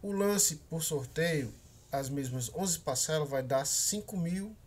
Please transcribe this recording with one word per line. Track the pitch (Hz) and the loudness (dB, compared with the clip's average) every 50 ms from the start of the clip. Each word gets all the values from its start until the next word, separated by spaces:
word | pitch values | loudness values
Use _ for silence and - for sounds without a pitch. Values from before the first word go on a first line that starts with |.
O | - 202 202 | -4 -2 0
lance | 196 196 202 208 196 - - 160 | 2 4 4 6 6 4 2 2
por | 151 - - 160 165 156 | -2 -8 -8 -6 -4 -2
sorteio, | - 156 143 123 - - 156 165 170 165 151 131 110 - - - - - - - - | 0 -2 -2 -2 -2 0 0 2 2 2 2 0 -2 -6 -12 -18 -20 -20 -20 -12 -6
as | - 139 135 131 | -4 -4 -2 -2
mesmas | 143 143 135 127 123 131 123 113 - | -2 -2 -2 -2 -2 -4 -4 -4 -4
onze | 175 190 190 170 - | -2 0 0 0 0
parcelas, | - - 131 - - - 156 156 147 139 | 0 -2 0 0 0 2 2 2 2 2
vai | 135 135 127 | 0 -2 0
dar | 123 135 135 139 | 2 2 2 2
cinco | 151 - - - - - 208 208 - 214 | 2 0 2 2 2 0 -2 -4 -4 -4
mil | 185 170 170 175 185 196 214 220 - - | -2 0 0 0 -2 -4 -6 -10 -14 -18